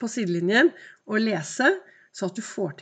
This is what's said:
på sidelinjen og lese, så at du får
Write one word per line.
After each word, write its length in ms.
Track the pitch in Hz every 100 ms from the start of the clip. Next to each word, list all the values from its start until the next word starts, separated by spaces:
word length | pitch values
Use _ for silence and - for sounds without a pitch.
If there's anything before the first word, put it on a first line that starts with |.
på 80 | 233
sidelinjen 600 | 247 185 170 175 226 330 - - - -
og 140 | 214
lese, 480 | 220 180 147 - 269 381 - _ _
så 140 | - 185
at 100 | 202
du 40 | -
får 300 | - 175 -